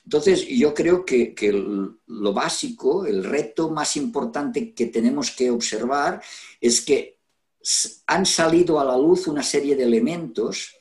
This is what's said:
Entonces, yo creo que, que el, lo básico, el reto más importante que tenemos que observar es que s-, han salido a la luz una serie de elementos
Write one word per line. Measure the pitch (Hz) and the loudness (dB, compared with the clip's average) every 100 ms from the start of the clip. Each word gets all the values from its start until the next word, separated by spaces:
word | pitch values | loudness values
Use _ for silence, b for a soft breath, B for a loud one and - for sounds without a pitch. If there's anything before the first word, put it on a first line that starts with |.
Entonces, | - 147 190 175 - | -4 0 4 2 2
yo | 127 147 | 2 2
creo | 147 160 180 | 2 2 2
que, | - 127 110 | 2 2 0
que | - 104 | 0 0
el, | 101 98 101 95 - - | 0 -2 -4 -6 -10 -16
lo | - 101 | -4 -2
básico, | 117 160 - 139 117 127 180 175 | -2 -2 -4 -6 -2 0 0 0
el | 95 | -2
reto | 95 143 - - 160 | -2 -2 -2 -4 -2
más | 156 147 151 | -2 -4 -4
importante | 127 139 117 147 143 131 117 | -4 -4 -4 -4 -4 -4 -6
que | - 117 | -4 -2
tenemos | 117 117 143 - | 0 0 0 -4
que | - 123 | -2 0
observar | 113 - 107 120 143 156 202 B B B B | 0 -2 -4 -2 0 -2 -4 B B B B
es | 120 120 | 0 2
que | - 139 - - _ _ _ _ | 2 0 0 -14 _ _ _ _
s-, | - - - - - | -4 -2 -4 -6 -2
han | 165 190 | 0 2
salido | - 165 165 175 151 | 2 4 4 4 2
a | |
la | 135 127 | 2 4
luz | 156 180 165 | 4 4 2
una | 147 | -4
serie | - 143 143 135 | -2 0 0 2
de | |
elementos | 123 113 123 170 160 - 113 - - - | 4 2 0 -4 -6 -4 -6 -6 -12 -18